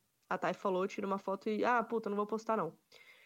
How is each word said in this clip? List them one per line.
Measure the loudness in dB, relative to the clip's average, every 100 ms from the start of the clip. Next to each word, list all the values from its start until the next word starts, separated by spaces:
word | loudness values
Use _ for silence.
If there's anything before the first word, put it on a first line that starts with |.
| _ _ -6
a | -2
Thay | 0
falou, | 0 0 2 0
tira | -2 -2
uma | -2
foto | -2 -4 -2
e, | 2
"Ah, | 4 4
puta, | 2 -2 -2
não | -2
vou | -2
postar, | -2 0 0
não." | 0 -4 _ -20 -20 -20